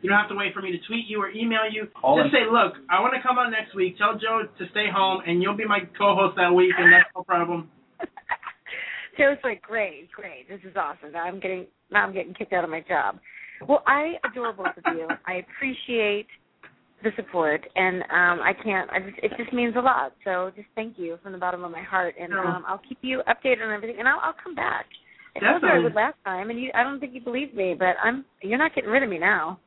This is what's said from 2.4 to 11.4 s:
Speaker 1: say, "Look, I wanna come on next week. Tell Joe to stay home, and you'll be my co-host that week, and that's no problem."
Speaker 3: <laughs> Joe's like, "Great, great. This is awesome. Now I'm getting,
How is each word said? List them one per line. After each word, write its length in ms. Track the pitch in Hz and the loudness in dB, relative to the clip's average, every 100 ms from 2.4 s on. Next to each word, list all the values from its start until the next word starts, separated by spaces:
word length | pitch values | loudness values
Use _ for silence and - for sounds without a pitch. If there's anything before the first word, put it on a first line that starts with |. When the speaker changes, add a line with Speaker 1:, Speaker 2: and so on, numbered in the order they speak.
Speaker 1:
say, 20 | 117 | 4
"Look, 240 | 226 196 - - | 4 2 0 0
I 80 | 180 | 2
wanna 240 | 240 262 | 2 0
come 160 | 254 247 | 0 2
on 140 | 233 | 2
next 220 | 226 220 196 | -2 -6 -2
week. 160 | 180 180 | -2 2
Tell 180 | 208 214 | 0 0
Joe 240 | 220 226 202 | -2 -2 -2
to 160 | - 180 | -8 -6
stay 160 | 208 208 | -2 0
home, 320 | 185 190 190 | 2 2 2
and 140 | 170 175 | 0 2
you'll 140 | 190 208 | 2 0
be 120 | 220 | 0
my 180 | 202 180 | 0 -2
co-host 400 | - 202 196 196 190 | 2 4 6 4 4
that 100 | 180 | 4
week, 240 | 180 185 180 | 6 6 6
and 140 | 170 | 10
that's 160 | 170 - | 10 8
no 80 | - | 0
problem." 480 | 180 175 170 170 160 _ _ _ | -2 0 0 -4 -6 _ _ _
Speaker 3:
<laughs> 80 | - - _ - - - - - - - - - | -14 -14 _ -10 -10 -18 -16 -12 -10 -12 -14 2
Joe's 200 | 277 285 | 2 4
like, 180 | 262 208 | -4 -6
"Great, 480 | - 226 196 147 170 | -6 -4 -4 -6 -20
great. 380 | - 202 135 127 | -18 -16 -16 -18
This 100 | 190 185 | -18 -10
is 60 | 180 | -4
awesome. 360 | 156 165 147 | -4 -6 -10
Now 100 | 165 | -8
I'm 160 | 170 | -6
getting, 280 | 190 | -6